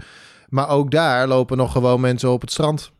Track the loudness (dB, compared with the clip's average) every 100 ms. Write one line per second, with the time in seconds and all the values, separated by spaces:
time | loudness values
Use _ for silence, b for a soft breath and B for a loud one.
0 | B B B B B -4 0 0 2 2
1 | 2 0 2 2 0 0 0 0 2 2
2 | 2 0 0 -2 -4 -4 -2 -2 -8 _